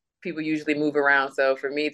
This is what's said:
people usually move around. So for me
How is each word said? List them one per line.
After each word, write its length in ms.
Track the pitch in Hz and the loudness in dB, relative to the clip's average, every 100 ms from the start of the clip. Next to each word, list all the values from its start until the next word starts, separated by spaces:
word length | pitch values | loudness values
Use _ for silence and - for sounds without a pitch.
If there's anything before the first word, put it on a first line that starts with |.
| _ _ | _ _
people 200 | 180 156 | -10 -6
usually 320 | 156 151 151 147 | -2 -2 0 0
move 200 | 151 147 | 0 2
around. 380 | 139 139 135 | 2 2 2
So 220 | 135 135 135 | 0 2 2
for 160 | 135 | -2
me 180 | 147 151 | -2 -4